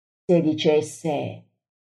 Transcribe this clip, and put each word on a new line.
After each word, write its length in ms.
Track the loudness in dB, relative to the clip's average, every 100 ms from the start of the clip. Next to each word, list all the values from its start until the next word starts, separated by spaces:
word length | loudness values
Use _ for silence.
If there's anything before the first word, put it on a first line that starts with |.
| _ _ 0
se 120 | 2
dicesse: 1080 | 2 0 2 2 0 -6 -6 -6 -6 -12 -20 _ _ _ _